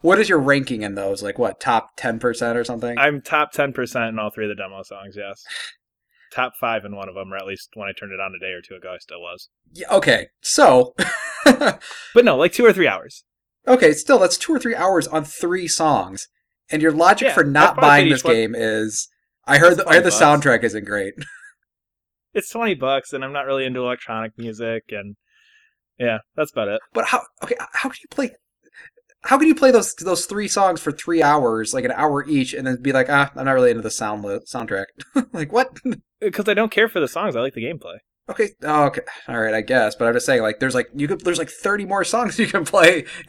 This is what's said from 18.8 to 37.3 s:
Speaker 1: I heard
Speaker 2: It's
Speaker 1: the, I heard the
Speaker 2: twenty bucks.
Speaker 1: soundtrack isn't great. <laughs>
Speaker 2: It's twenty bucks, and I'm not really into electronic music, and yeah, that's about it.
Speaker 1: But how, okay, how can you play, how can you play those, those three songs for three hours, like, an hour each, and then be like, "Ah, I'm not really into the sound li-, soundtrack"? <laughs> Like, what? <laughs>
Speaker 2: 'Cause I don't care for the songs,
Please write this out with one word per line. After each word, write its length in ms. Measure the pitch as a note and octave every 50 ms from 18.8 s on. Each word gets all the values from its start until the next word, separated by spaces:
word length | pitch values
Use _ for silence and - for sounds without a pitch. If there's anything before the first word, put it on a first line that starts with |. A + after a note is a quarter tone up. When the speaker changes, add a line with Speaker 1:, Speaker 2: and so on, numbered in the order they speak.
| A2 G#2+ G#2+ - - - _ _ _ _ _ _ _
Speaker 1:
I 120 | C3+ C#3+ C#3+
heard 140 | E3 F3+ F3
Speaker 2:
It's 80 | G3
Speaker 1:
the, 60 | F#3 E3+
I 60 | D#3
heard 80 | F3 F3
the 60 | F3+
Speaker 2:
twenty 140 | - - D#3
bucks. 200 | D3 D3 D3 C#3+
Speaker 1:
soundtrack 160 | C3+ A#2+ A2 A#2
isn't 200 | G#2+ G#2 G#2+ G#2
great. 280 | G#2 G#2 G2+ G2 G2+ - -
<laughs> 60 | C#3+ - - - - - _ _ _ _ _ _ _ _ _ _ _ _ _ _ _ _ -
Speaker 2:
It's 140 | G3+ - -
twenty 240 | - A#3 A#3 G#3+ F3
bucks, 380 | C3 C3 C3+ C#3 C3+ - -
and 100 | D3 C3 C3+
I'm 80 | C3+
not 140 | C#3+ C#3+ C3
really 180 | C#3 C3+ C3+ C3
into 140 | B2+ B2+ B2+
electronic 540 | B2 B2 B2 - - - A2+ A2 A2+ A2 -
music, 500 | - A#2 A2+ G#2+ A2 A#2 A2+ A2+ A2 - -
and 240 | A2 G#2 G2+ G#2 G#2 - _ _ _ _ _ _ _ _ _ _ _ _ _ _ _ -
yeah, 180 | B2 A#2 A2 G#2+ - _ _
that's 160 | D#3 D#3 -
about 160 | - B2 G#2+
it. 140 | G2+ G#2 A2+ - _
Speaker 1:
But 120 | - A3+ -
how, 180 | - - - - - _ _ -
okay, 100 | - A#4+ - - - -
how 140 | - - C4
can 100 | - -
you 60 | - _
play, 220 | - - C4+ - - _ _ _ _ _ _ _ _ - - - _ _ _ _ _ _
how 160 | - - C4+ C4
can 80 | D#4
you 80 | D#4+ D4+
play 160 | - C4+ C4
those, 240 | C4 A3 - - -
those 320 | - E3 F#3+ F3 - -
three 220 | - G3+ G#3 G#3 F3+
songs 320 | - G#3 G3 F#3 E3+ D#3
for 100 | - D#3
three 320 | C#3+ - - E3+ E3+ E3
hours, 500 | D3+ C#3+ D3 D3+ B2+ A2+ A2+ A2+ A2 -
like, 120 | - C3 A#2+
an 80 | B2
hour 340 | A2+ A#2+ D3 D#3 C#3 C#3+ C#3 D3
each, 240 | D3+ C#3 B2+ -
and 140 | - C3+ C3
then 160 | C3 B2+ A#2+
be 80 | B2+ C#3
like, 180 | C3 C3 B2+ C#3
"Ah, 220 | C#3+ C#3 C#3 - -
I'm 80 | C3+ C3+
not 80 | C3+
really 180 | C3 B2+ B2+ A#2+
into 140 | A2+ A2+ G#2
the 60 | G#2+
sound 340 | - - A2+ G#2 G#2+ G#2+ G#2
li-, 160 | G2+ G2+ G2 - -
soundtrack"? 340 | - B2 A2+ G#2+ G#2 G2 G2 - _ - - -
<laughs> 240 | _ C#4 - -
Like, 200 | - E3+ D3+ D3
what? 260 | G3+ A#3+ C4 B3+ - - - B3+ B3+ -
<laughs> 300 | _ _ _ _ - G3
Speaker 2:
'Cause 160 | - - F#3+ A3
I 60 | G3+
don't 180 | G3+ A3+ A3
care 160 | - - A3+ A3+
for 100 | - F3+
the 80 | C#3+
songs, 300 | B2 - E3 G#3 G3